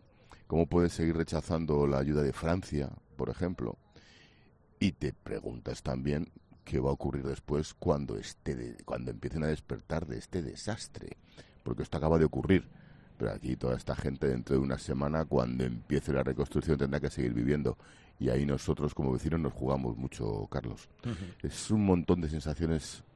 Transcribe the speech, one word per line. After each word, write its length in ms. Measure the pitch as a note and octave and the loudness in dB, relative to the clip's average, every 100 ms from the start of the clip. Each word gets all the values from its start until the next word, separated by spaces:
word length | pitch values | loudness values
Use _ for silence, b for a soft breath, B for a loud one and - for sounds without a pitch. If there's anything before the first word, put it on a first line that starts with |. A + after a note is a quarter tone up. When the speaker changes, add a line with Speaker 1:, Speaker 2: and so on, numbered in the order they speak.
| - B B B B | -10 B B B B
Speaker 1:
cómo 200 | D#2+ E2 | 2 4
puede 220 | F2 F2 | 4 4
seguir 280 | - E2 D#2+ | 4 2 2
rechazando 720 | E2 D#2+ - E2 D#2 D2 C#2+ | 0 -2 0 0 2 4 4
la 120 | C2+ | 2
ayuda 240 | C#2 D2 | 2 2
de 100 | C#2+ | 2
Francia, 560 | - E2 F2+ - D2+ C2 - - C#2 | 0 0 0 0 -4 -4 -8 -14 -6
por 120 | A#1+ | -6
ejemplo. 480 | - F2+ - A#1 - _ b b b b b b b _ - | -2 -4 -2 -6 -8 _ b b b b b b b _ 0
Y 120 | G2+ | 0
te 200 | - C#2+ | 0 -4
preguntas 680 | - - G#1+ - A#1+ - B1+ | -6 -8 -8 -8 -8 -8 -6
también 500 | C#2+ C2 C#2 D2 E2+ - - - | -4 -2 0 0 -2 -10 -20 -20
qué 160 | - C2+ | -4 0
va 80 | C2+ | 2
a 40 | |
ocurrir 300 | C#2 C#2+ C2+ | 0 -2 -2
después 500 | C2+ C2+ - D2 D#2 | -4 -6 -2 -2 -2
cuando 420 | - F2 D2 C2 G#1 | -2 0 2 0 -6
esté 400 | - - - C2 | -8 -8 -6 -4
de-, 200 | A#1+ A1 | -6 -10
cuando 260 | - B1 B1 | -8 -6 -6
empiecen 340 | A1 C2 D#2 | -6 -6 -2
a 40 | D#2 | 0
despertar 580 | D2+ - A#1 - D#2+ D#2+ | -2 -4 -10 -6 -4 -4
de 100 | A1+ | -8
este 220 | - F#2 | -6 -6
desastre, 760 | C#2+ - - A2 - - - - B B B B | -4 -6 -6 -6 -8 -14 -14 -16 B B B B
porque 200 | - A#1 | -6 -4
esto 160 | D#2 E2 | -4 0
acaba 200 | D#2 E2 | 6 6
de 60 | |
ocurrir. 420 | D#2 C2 - F#2 - B B B B - | 6 4 4 4 4 B B B B -4
Pero 120 | A1 | -4
aquí 240 | G1+ B1+ B1+ | -2 -4 -2
toda 200 | B1 B1 | 0 -2
esta 180 | - | -2
gente 320 | C2 - C2+ C#2+ | -4 -4 -2 0
dentro 300 | B1 B1 C2+ | 0 2 2
de 60 | |
una 160 | C2+ B1+ | 2 -2
semana, 480 | - C2+ C#2+ D#2+ D#2 | -2 -2 0 0 2
cuando 380 | C#2+ A#1+ B1 | 2 2 0
empiece 480 | B1+ A#1 - C#2+ - | -2 -4 -2 -2 2
la 100 | C2+ | 2
reconstrucción, 560 | C2 B1+ C#2+ D2+ D#2+ C#2+ | 2 0 0 0 2 2
tendrá 200 | C2+ C#2+ | 2 0
que 120 | C#2 | -2
seguir 240 | - B1 | 0 0
viviendo. 420 | A#1 B1+ D2 B1 - B B B B | 2 2 2 0 -2 B B B B
Y 120 | B1+ | 0
ahí 160 | B1+ C#2+ | 2 2
nosotros 480 | C#2 - D2 C#2+ | 0 0 0 0
como 180 | - C#2 | 0 0
vecinos 260 | B1 D2 E2 | 0 0 0
nos 120 | C#2+ | 0
jugamos 440 | - C2 C2+ B1 A1+ | -2 0 0 0 -4
mucho, 520 | C2 - G#1+ G#1 G1+ | -6 -4 -4 -4 -4
Carlos. 380 | C2+ A1+ - - - | -4 -6 -8 -14 -10
Speaker 2:
Ujú. 420 | A#2+ F#2+ F#2 - D2+ | -8 -6 -8 -8 -8
Speaker 1:
Es 240 | - - | -6 0
un 140 | G#2+ | 4
montón 360 | G2+ F2 D#2+ F2+ | 6 4 4 2
de 80 | D#2 | 2
sensaciones 760 | D#2 D#2 D2+ E2 D#2+ - - - | -2 -4 -2 0 0 -2 -12 -18